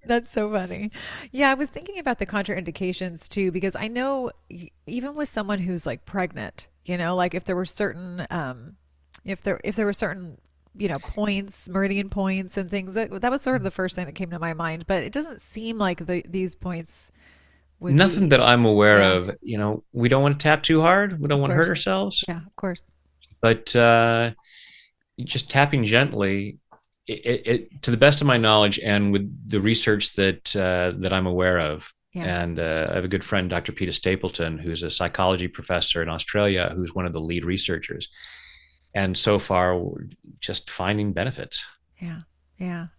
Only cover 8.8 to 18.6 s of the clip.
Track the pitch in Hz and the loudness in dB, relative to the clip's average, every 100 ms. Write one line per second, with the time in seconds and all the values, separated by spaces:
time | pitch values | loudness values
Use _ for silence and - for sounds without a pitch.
8.8 | _ _ _ - 196 190 202 - - 202 | _ _ _ -16 -10 -6 -4 -4 -4 -2
9.8 | 208 202 214 190 175 - _ _ _ - | -2 -2 -4 -6 -12 -16 _ _ _ -6
10.8 | 196 143 - - 208 196 196 - - 185 | -4 -4 -6 -4 -2 -2 -4 -8 -4 -2
11.8 | 196 196 196 202 190 190 185 - 180 202 | 0 -2 -4 -2 -2 -2 -4 -6 -4 -6
12.8 | 185 196 226 190 240 - 262 254 180 - | -4 -4 -4 -2 -2 0 0 0 -2 -4
13.8 | 185 - 175 - 175 170 165 160 165 160 | -4 -4 -8 -8 -8 -6 -6 -4 -4 -6
14.8 | 165 190 123 269 320 233 - 214 226 226 | -2 -2 -2 -4 -6 -8 -8 -8 -6 -2
15.8 | 196 175 170 175 - 185 185 - 180 170 | -2 -2 -4 -4 -4 -4 -4 -6 -8 -8
16.8 | 165 - - _ _ _ _ _ _ _ | -8 -12 -12 _ _ _ _ _ _ _
17.8 | - 139 190 202 175 131 - 120 | 4 6 6 6 6 8 8 8